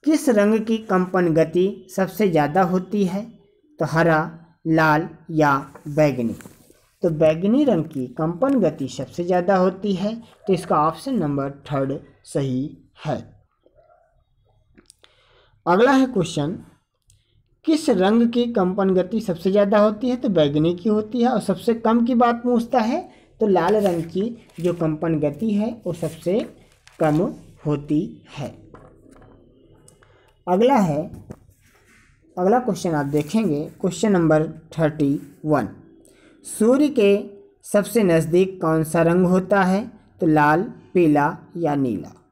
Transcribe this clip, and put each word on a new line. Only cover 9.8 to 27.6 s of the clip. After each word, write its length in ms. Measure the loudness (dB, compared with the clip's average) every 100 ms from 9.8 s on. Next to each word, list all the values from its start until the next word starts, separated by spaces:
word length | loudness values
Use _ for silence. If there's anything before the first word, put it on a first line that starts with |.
| -4
है, 200 | -4 -4
तो 380 | -8 -14 _ -2
इसका 240 | -2 0 0
ऑप्शन 420 | 0 -2 -6 -4
नंबर 320 | -2 -2 -4 -10 -8
थर्ड 320 | -4 -4 -6 -12 _
सही 540 | -8 -4 -2 -4 -6 -10 _ _ -8
है। 100 | -8 -8 -20 _ _ _ _ _ _ _ _ _ _ _ _ _ _ _ _ _ _ _ _ _ _ 0
अगला 260 | 4 4
है 140 | 4 2
क्वेश्चन 520 | 0 -4 -2 -4 -6 -14 _ _ _ _ _ _ _ _ _ -2
किस 200 | 0 2
रंग 380 | 2 4 4 2
की 160 | 0 -2
कंपन 420 | 0 0 0 0
गति 260 | 2 0 -4
सबसे 300 | -4 -4 0
ज़्यादा 280 | 2 2 4
होती 300 | 2 0 -4
है, 80 | -2
तो 120 | -2
बैगनी 460 | 2 2 2 0
की 140 | 0 -2
होती 340 | -2 -2 -2
है। 60 | 0
और 120 | 0
सबसे 340 | -2 -4 -2 0
कम 280 | 2 2 2
की 80 |
बात 280 | 2 2 2
पूछता 380 | 0 -2 0 0
है, 200 | 0 -4 -6 -18 _ _
तो 60 | 0
लाल 300 | 2 2 2
रंग 260 | 2 -2
की 320 | -4 -4 -6 -8 -18 -6
जो 120 | -4
कंपन 440 | -2 -2 -2 -2 -2
गति 300 | -2 -4 -4
है, 180 | -2 -2 -6 -10
वो 60 |
सबसे 480 | -6 -8 -6 -4 -2 -4 -14 _ _ _ _
कम 220 | 0 2 -2 -6 -20 -10